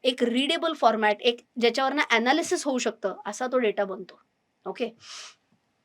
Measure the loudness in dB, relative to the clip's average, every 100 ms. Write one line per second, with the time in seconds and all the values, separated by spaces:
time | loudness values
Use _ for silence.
0 | -2 2 2 2 0 0 -2 2 4 4
1 | 2 2 0 -2 -6 0 0 2 0 0
2 | 2 2 4 2 0 -2 0 -2 -2 -4
3 | -6 -6 -10 -6 -2 0 0 0 -2 -6
4 | -12 -20 _ _ _ _ -10 -8 -8 -10
5 | -18 -18 -18 -20 _ _ _ _